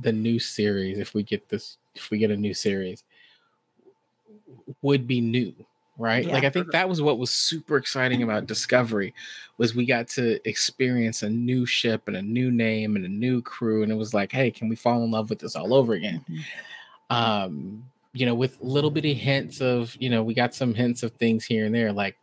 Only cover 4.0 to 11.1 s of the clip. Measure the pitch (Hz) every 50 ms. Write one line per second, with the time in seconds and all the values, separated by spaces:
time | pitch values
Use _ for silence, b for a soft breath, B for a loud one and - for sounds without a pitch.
4 | _ _ _ _ _ 220 208 214 _ 156 127 - _ 131 131 - 139 139 139 135
5 | 120 123 127 120 117 113 117 127 113 90 - - - _ _ _ _ _ _ -
6 | 113 113 117 131 165 170 139 131 139 139 139 180 180 165 165 170 185 190 180 156
7 | 147 151 131 117 127 - - - - - 165 156 - - 143 131 - - - 135
8 | 127 127 123 120 120 110 107 101 90 - 107 - - - 127 127 120 113 110 101
9 | 95 - B B B B B B B B B - 120 110 117 123 120 127 123 117
10 | 120 - - 131 120 113 107 - - 113 - - - - - - 131 127 123 120
11 | 113 113